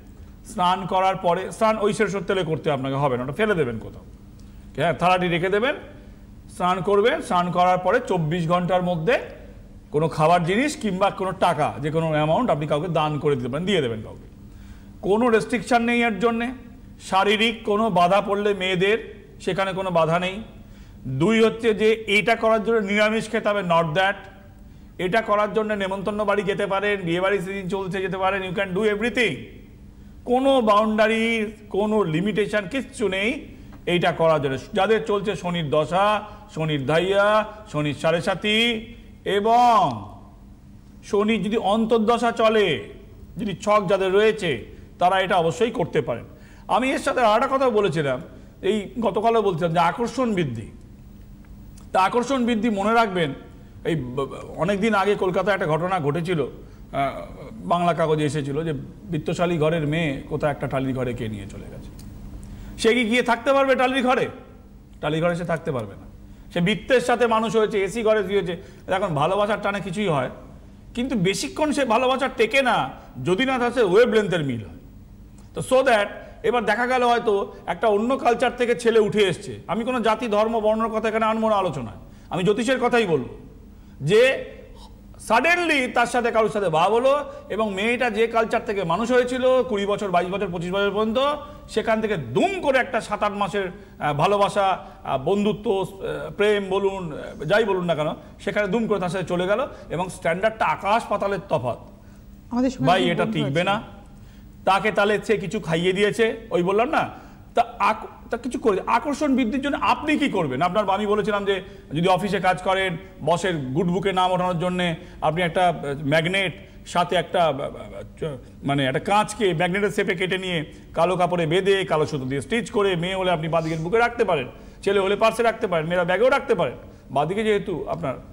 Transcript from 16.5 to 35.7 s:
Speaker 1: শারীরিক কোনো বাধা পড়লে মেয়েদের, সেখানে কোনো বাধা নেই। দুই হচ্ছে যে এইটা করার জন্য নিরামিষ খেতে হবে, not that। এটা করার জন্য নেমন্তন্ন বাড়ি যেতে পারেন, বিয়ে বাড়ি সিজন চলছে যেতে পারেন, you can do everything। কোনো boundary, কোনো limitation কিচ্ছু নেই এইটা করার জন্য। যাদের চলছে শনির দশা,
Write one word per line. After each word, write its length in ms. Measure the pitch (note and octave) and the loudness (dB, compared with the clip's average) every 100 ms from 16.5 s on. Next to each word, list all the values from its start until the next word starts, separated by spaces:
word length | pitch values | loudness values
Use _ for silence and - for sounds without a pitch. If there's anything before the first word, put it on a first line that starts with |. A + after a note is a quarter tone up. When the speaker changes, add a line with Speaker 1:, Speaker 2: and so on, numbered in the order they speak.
| B3+ - - - - | -8 -16 -20 -20 -18
Speaker 1:
শারীরিক 600 | - F#3+ G3 G#3+ A3+ A3+ | -2 2 4 4 2 0
কোনো 260 | - G#3 A3+ | -2 0 2
বাধা 320 | F3+ F3 G3 | 4 4 4
পড়লে 320 | G3+ G3+ G#3 | 2 0 0
মেয়েদের, 720 | G3 F#3 F#3 F#3+ A3 - - - - | 0 0 2 2 0 -2 -16 -20 -8
সেখানে 340 | - F3 F#3+ | -4 -2 -2
কোনো 180 | F#3 F#3+ | -2 0
বাধা 280 | E3+ D#3+ E3+ | 2 2 2
নেই। 240 | F3+ G3 A3 - - - - - C3 | 0 -6 -12 -18 -20 -20 -20 -14 -8
দুই 360 | C3 E3+ A3 A3+ | 0 4 6 4
হচ্ছে 280 | A3 A#3 | 2 0
যে 180 | G3+ G#3+ | 2 2
এইটা 440 | A3 A3 G#3 G3+ A3+ | 2 2 0 2 2
করার 280 | A3 A3 | 2 2
জন্য 160 | G3+ A3+ | 2 0
নিরামিষ 500 | G3 G#3 G#3+ A3 A3 | 2 2 2 0 -2
খেতে 200 | A3+ A3 | -2 0
হবে, 120 | G3+ | -2
not 260 | F3+ E3 E3 D#3 | 2 2 2 2
that। 180 | F#3+ G3+ - - - - - - - - | 0 0 -10 -20 -20 -20 -20 -20 -20 -6
এটা 240 | F3 A3+ | 0 0
করার 320 | G#3+ G#3 G#3 | 2 2 2
জন্য 200 | G3 G#3+ | 0 -2
নেমন্তন্ন 520 | G#3+ F#3+ G3 G3 G#3 G#3 | -2 -2 -2 -4 -2 0
বাড়ি 180 | G3+ | 2
যেতে 240 | G3 F#3 G3 | 0 -2 0
পারেন, 340 | G3 G3+ G3+ | 0 0 -2
বিয়ে 200 | F3 E3+ | 0 0
বাড়ি 200 | F#3+ G3+ | 2 0
সিজন 280 | F3 G3 F3+ | -2 -6 -6
চলছে 320 | G3 F#3+ F#3+ | -6 -4 -4
যেতে 160 | F#3+ F#3+ | -4 0
পারেন, 340 | F#3+ G3 F#3+ | 0 0 -4
you 80 | F3+ | -4
can 180 | G3 F3+ | -2 0
do 100 | A3 G#3 | 0 0
everything। 400 | A#3 B3+ A3 B2 A2+ - - - - - - - - | -2 0 0 -2 -12 -18 -20 -20 -20 -20 -20 -16 -2
কোনো 360 | B3 C4+ C4+ | 0 4 4
boundary, 920 | A3 G#3 A3 G#3+ A3 A3+ A3+ A3+ G#3+ A3 - | 4 4 4 2 2 2 0 0 -4 -8 -6
কোনো 340 | F#3 G#3+ G#3+ | -2 0 2
limitation 640 | F#3 D#3 G3+ G3 G3+ G#3+ F#3+ | 2 0 0 0 0 -2 -2
কিচ্ছু 360 | C4+ A3+ - G3+ | -6 -6 -4 -2
নেই 400 | F#3+ G#3 D4+ - - - - - | 0 -2 -4 -10 -18 -20 -10 -2
এইটা 260 | F3 F3 | 2 2
করার 300 | D#3 E3 D#3 | 2 4 4
জন্য। 160 | C#3+ C3 - | 0 -4 -4
যাদের 320 | G#3 G3 A3 A3 | 0 2 2 2
চলছে 300 | G3+ G3 F#3 | -2 -2 -4
শনির 340 | F3+ F3 | -4 -4
দশা, 540 | D3+ | 0